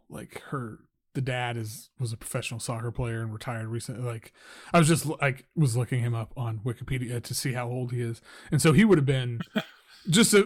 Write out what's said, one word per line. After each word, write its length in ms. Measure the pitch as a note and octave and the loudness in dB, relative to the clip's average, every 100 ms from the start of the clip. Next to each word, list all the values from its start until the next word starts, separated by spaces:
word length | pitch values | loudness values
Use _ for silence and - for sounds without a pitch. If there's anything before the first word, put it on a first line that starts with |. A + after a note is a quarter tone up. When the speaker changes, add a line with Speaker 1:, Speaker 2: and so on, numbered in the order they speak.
| - | -18
Speaker 1:
Like, 320 | F2+ - - - | -16 -14 -16 -10
her, 300 | C#3+ A#2 G#2+ _ _ _ | -8 -8 -12 _ _ _
the 80 | C#3+ | -6
dad 340 | C3 B2 B2 A#2 | -4 -2 -4 -4
is, 340 | A2 - - - | -8 -10 -16 -8
was 120 | A#2+ | -8
a 40 | A2+ | -6
professional 420 | - B2+ - A#2+ | -8 -6 -6 -8
soccer 320 | - A2+ A#2 | -6 -6 -6
player 300 | A#2 A#2+ A2+ | -6 -4 -4
and 100 | A2+ | -6
retired 340 | A2 - A#2 A2 | -8 -8 -8 -6
recently. 360 | A#2 - A2 | -8 -8 -8
Like, 300 | B2 A2+ - _ - - - | -8 -8 -12 _ -20 -20 2
I 60 | F3 | 4
was 80 | D#3 | 6
just, 180 | E3 C#3 | 4 0
like, 400 | D#3+ C#3 C3+ - - | -2 -2 -2 -6 0
was 220 | C#3+ A#2 | 2 2
looking 220 | A#2 B2+ | 0 0
him 140 | A#2+ A2+ | 0 -2
up 180 | A2 B2+ | -6 -6
on 240 | A#2 A2 B2 | -6 -4 -6
Wikipedia 560 | A2+ B2+ B2+ B2 A#2+ | -6 -6 -6 -4 -6
to 100 | - B2 | -6 -4
see 180 | C3+ | -4
how 160 | B2 A#2+ | -4 -4
old 220 | B2+ A#2+ | -4 -4
he 100 | A#2+ | -4
is. 200 | A#2 A#2 - - - | -4 -6 -14 -20 -2
And 80 | D3+ | 4
so 120 | E3 | 6
he 120 | D3+ A3 | 8 8
would 120 | E3 | 6
have 80 | C3+ | 4
been 340 | C3 B2 A#2 - - | 0 -2 -6 -6 -6
Speaker 2:
<laughs> 540 | - - _ - - | -6 -10 _ -10 2
Speaker 1:
just, 240 | E3+ A3+ | 4 6
uh, 80 | G3+ | 6